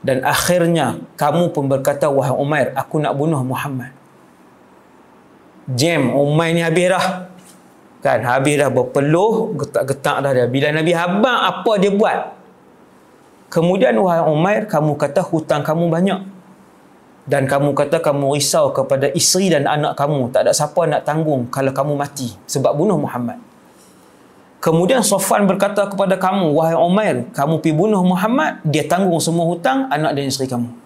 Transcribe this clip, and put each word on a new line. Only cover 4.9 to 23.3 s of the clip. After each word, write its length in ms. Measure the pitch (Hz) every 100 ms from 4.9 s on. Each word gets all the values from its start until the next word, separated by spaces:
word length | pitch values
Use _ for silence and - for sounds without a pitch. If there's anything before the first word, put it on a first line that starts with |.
| - - - - - - - -
Jam, 480 | 123 160 160 135
Umair 400 | 143 143 151 165
ni 80 | 170
habis 240 | 165 165 180
dah. 400 | 185 185 185 - - - - - - - -
Kan, 240 | 139 123
habis 320 | 117 131 139
dah 160 | 147 139
berpeluh, 800 | 127 123 147 143 165 220 208 - 143
getak-getak 680 | 143 - 131 135 143 127
dah 80 | 139
dia. 160 | 127 120
Bila 240 | 135 147
Nabi 240 | 156 160
habaq 440 | 165 175 196 254 240
apa 280 | 185 175 233
dia 160 | 208 202
buat? 280 | 202 208 - - - - - - - - - - - - - -
Kemudian, 460 | 170 170 190 - 226
"Wahai 240 | 190 165 156
Umair, 300 | 151 180 220
kamu 320 | 214 156 151
kata 300 | 147 147 190 175
hutang 400 | 165 160 151 151
kamu 240 | 160 170
banyak. 300 | 160 196 190 - - - - - - - - - - -
Dan 160 | 143
kamu 320 | 131 139 147
kata 240 | 139 143 131
kamu 400 | 156 143 139 143
risau 320 | 143 165 139
kepada 400 | - 135 135 139
isteri 400 | 175 - 185 190
dan 160 | 151 139
anak 320 | 147 151 143
kamu. 320 | 143 147 120
Tak 160 | 139 -
ada 80 |
siapa 320 | - 147 - 160
nak 160 | 147
tanggung 480 | - 151 156 135 120
kalau 240 | - 135
kamu 240 | 131 147 143
mati 320 | 139 143 123 98 -
sebab 240 | 139 131
bunuh 240 | - 202
Muhammad." 400 | 165 139 123 120